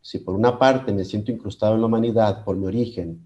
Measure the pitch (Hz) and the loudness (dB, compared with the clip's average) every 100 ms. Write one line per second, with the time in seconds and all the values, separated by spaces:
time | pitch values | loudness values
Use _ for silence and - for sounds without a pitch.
0 | - 98 - 95 120 123 131 131 131 101 | -10 -10 -6 2 2 4 4 4 0 -4
1 | 92 104 104 113 104 - 107 110 113 113 | -2 -4 -4 -6 -8 -2 0 2 2 2
2 | 117 110 107 95 - 95 95 107 117 - | 2 2 2 0 -4 -4 -2 -2 -2 -4
3 | 82 82 | -10 -10